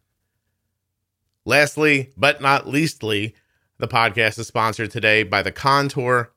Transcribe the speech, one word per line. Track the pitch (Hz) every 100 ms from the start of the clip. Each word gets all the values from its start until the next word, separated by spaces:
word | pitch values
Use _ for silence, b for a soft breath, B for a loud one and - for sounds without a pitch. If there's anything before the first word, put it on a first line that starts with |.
| _ _ _ _ _ _ _ _ _ _ _ _ _ _ -
Lastly, | 135 147 - 151 143 131 -
but | 139 147
not | 135 139 -
leastly, | 135 160 - 107 104 110 - _ _ _ _
the | 117
podcast | 123 113 113 110 110
is | 113
sponsored | 117 110 107 107
today | 117 107 107
by | 98 104
the | 95
Contour | - 139 139 139 143 123 123 117